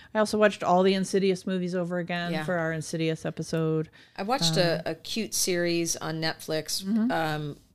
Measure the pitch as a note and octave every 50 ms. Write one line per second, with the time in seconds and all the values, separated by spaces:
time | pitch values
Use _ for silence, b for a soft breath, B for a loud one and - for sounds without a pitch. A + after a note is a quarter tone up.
0 | B B - G#3+ G#3+ G#3 - G#3+ G#3+ G#3 G3+ - - - F3 F3+ F#3+ F#3+ G3 F#3+
1 | F#3+ F#3+ - G3 F#3+ F#3+ F#3 F3+ - G3 F#3+ F#3 F3+ F3 F3+ F#3 F3 E3+ F3+ F3+
2 | E3+ F3 F3 F3 F3 F3 E3+ D#3 D#3 D#3 F3+ E3+ E3 D#3+ E3 D#3+ D3+ - - D#3+
3 | D#3+ D#3+ D#3+ - - D#3+ E3 - D#3+ - - D#3+ D#3+ D#3+ D#3+ D#3 D#3 - b b
4 | b b b - F#3+ G3+ B3+ C#4+ E3+ E3 D#3+ F3+ F3+ E3+ D#3+ E3 - - D#3+ -
5 | - - - A#3 G#3 - - - - - F3+ F3 F3 F3 E3+ E3+ E3+ E3 - -
6 | - D#3+ D#3+ D#3+ D#3+ D#3+ - - - - D#3+ D#3 D3+ - - - F#3 G3 A3 A3
7 | A3 B3 E3 E3 D#3+ D#3 D3+ D3+ D3+ D3 - - - _